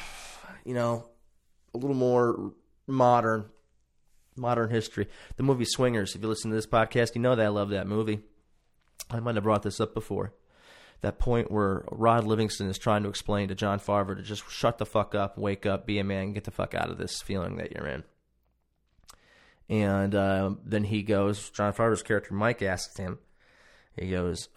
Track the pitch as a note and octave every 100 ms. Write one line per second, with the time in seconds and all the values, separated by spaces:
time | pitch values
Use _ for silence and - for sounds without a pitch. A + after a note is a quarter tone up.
0 | - - - - - - A#2+ B2 A#2 A#2
1 | A#2 _ _ _ _ _ _ A#2+ C#3 C3
2 | B2+ B2 A#2+ G#2+ G2+ - _ _ - C3
3 | B2 A#2+ A2+ A2 G#2 _ _ _ _ _
4 | _ _ _ B2+ A#2+ A#2+ A2+ A#2 - -
5 | G2+ - - - C3+ B2+ A2 - B2+ A#2
6 | F#2+ F#2+ A2 A2 A2+ A2 - A#2 A2 B2
7 | A#2 A#2 B2+ A#2+ G#2+ G#2 G2+ G2 F#2 G#2+
8 | A2 G#2+ - _ _ _ _ _ _ -
9 | - A2+ A#2 A2 G#2+ G#2 G#2 - G#2+ A2
10 | - G2 G2 - _ _ - - - -
11 | G#2+ - B2 A#2+ - G#2 G2 F#2+ - G#2
12 | A2+ A#2 G#2+ A2 G#2+ - G2 F#2+ A#2 G#2+
13 | G2+ - - G2+ G2 G2 G#2 G2 - G2+
14 | G2 G2 G#2 G#2 - - A#2 A#2 G#2 G#2+
15 | G2+ G#2 G2 - G2+ G2 G#2 F#2+ - G#2
16 | G2 F#2+ G2 G#2 - - F#2+ E2+ E2 E2+
17 | F2+ - - G2 F2 F2+ E2 - D2 C2+
18 | - _ _ _ _ _ _ _ _ _
19 | - - _ _ _ _ - G#2+ G2+ G2
20 | G2 G2+ G2 F#2+ F#2+ G2+ - G#2+ G#2 G#2+
21 | G#2 G2+ G2+ G2+ - - G#2 G2+ A#2 G#2+
22 | - G#2 - G2 A2+ A#2+ G2 F2+ - -
23 | F#2 F2+ _ _ _ _ _ _ _ -
24 | F#2 F2+ F2+ E2 -